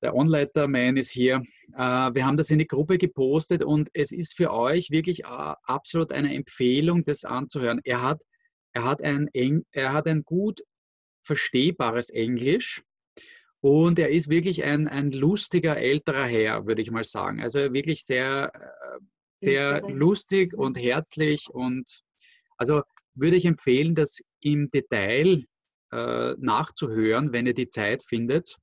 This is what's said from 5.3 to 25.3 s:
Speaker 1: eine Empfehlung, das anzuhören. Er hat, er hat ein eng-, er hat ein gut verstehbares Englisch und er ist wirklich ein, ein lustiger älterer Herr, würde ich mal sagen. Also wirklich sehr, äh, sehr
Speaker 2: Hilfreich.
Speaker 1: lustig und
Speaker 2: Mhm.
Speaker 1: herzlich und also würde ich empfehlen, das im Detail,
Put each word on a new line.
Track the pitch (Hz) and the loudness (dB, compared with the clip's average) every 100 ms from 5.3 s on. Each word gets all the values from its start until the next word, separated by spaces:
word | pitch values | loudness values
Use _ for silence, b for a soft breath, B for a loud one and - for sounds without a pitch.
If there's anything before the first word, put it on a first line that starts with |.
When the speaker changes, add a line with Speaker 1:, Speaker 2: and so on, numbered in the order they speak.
| 123 147 - - 131 - 165 165 | -6 -6 -8 -6 -6 -4 -4 -2
Speaker 1:
eine | 131 143 | -2 -2
Empfehlung, | 135 - - 123 131 160 175 | -4 -8 -2 2 2 2 2
das | 160 147 | 0 -4
anzuhören. | - 123 127 147 123 117 | -4 -6 -6 -4 -2 -2
Er | - 123 | -2 -2
hat, | 127 156 _ _ _ _ _ | 0 -2 _ _ _ _ _
er | 123 | -4
hat | 120 147 | -2 -2
ein | 147 143 147 | -2 -2 -2
eng-, | 135 127 151 - | 0 2 0 -2
er | - 135 | -4 -2
hat | 143 160 | 0 0
ein | 156 | -2
gut | 147 170 208 190 - _ _ _ _ _ | -2 -2 -2 -6 -16 _ _ _ _ _
verstehbares | - 143 - 127 147 180 123 117 120 | -6 -4 -2 0 0 0 -2 -2 -6
Englisch | - 113 123 127 190 240 - _ _ _ - B B B B | -4 -2 -2 0 -2 -2 -12 _ _ _ -20 B B B B
und | 139 147 170 175 | 4 6 6 4
er | 151 | 4
ist | 156 147 | 2 2
wirklich | 165 175 180 | 0 0 -2
ein, | 143 147 151 | 0 0 0
ein | 139 143 | -2 -4
lustiger | 135 143 208 - 180 165 147 | 0 0 0 0 0 0 0
älterer | 123 143 - 135 131 | 0 0 0 -2 0
Herr, | 117 110 110 104 | 2 0 -2 -2
würde | 113 | -2
ich | 110 | -2
mal | 113 | -4
sagen. | 110 107 95 107 | -6 -6 -6 -6
Also | 113 139 139 | -4 -2 0
wirklich | 127 147 160 - | -2 -2 -6 -2
sehr, | 127 131 139 139 | -2 0 -2 -4
äh, | - 127 - - 90 _ _ _ _ | -8 -20 -18 -16 -16 _ _ _ _
sehr | 139 139 139 | 0 2 2
Speaker 2:
Hilfreich. | 147 202 135 | -2 -4 2
Speaker 1:
lustig | 156 202 - 196 180 | 4 4 2 2 2
und | - 135 127 | 0 -4 0
Speaker 2:
Mhm. | |
Speaker 1:
herzlich | 123 131 160 - 156 147 - | 0 0 -2 -2 0 0 -4
und | 127 127 127 123 - _ _ b b b b | -6 -4 -4 -8 -18 _ _ b b b b
also | 120 151 - _ _ - | 2 2 0 _ _ 0
würde | 147 180 | 4 4
ich | 175 | 4
empfehlen, | 165 - 127 151 165 | 2 2 2 4 2
das | 147 - - _ | 0 -2 -18 _
im | 147 147 147 | 0 0 2
Detail, | 139 - 113 98 123 165 | -2 -2 -2 0 2 4